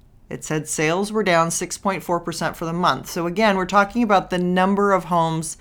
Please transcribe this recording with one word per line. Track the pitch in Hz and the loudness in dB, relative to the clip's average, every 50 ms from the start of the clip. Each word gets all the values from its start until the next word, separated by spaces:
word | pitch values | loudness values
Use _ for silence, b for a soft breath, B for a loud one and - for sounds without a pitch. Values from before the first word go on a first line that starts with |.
| - - _ - - _ | -20 -20 _ -20 -16 _
It | - 131 - | -12 -12 -6
said | - 156 156 151 - | -4 -4 -4 -4 -4
sales | - - 156 151 165 185 202 202 | -4 -2 0 0 2 0 -2 -2
were | 214 220 | -2 -2
down | 208 190 170 165 165 170 | 2 4 4 4 4 2
six | 160 - 185 175 - - | 0 -4 -6 -6 -8 -6
point | - 202 190 160 | -4 -4 -4 -4
four | - - 175 170 | -4 -2 -2 -2
percent | 175 175 160 - 175 156 - - | -2 -4 -6 -4 -4 -4 -4 -6
for | 170 | -6
the | 160 165 | -6 -4
month. | 175 180 160 135 131 - - | 0 2 2 0 0 -4 -8
So | - 185 170 175 | -6 -4 -4 -2
again, | 175 185 226 214 196 190 | 0 2 2 4 4 2
we're | 180 175 | 0 2
talking | 190 202 202 202 - 233 | 2 2 2 2 0 -2
about | 240 208 208 185 - - | 2 4 4 2 2 2
the | 185 180 | -2 -2
number | 180 180 180 180 185 196 202 196 202 202 | 0 2 2 2 4 4 2 2 4 4
of | 196 185 170 | 2 2 2
homes | 160 175 170 165 165 160 160 160 160 - b | 0 0 0 2 0 0 -4 -4 -6 -10 b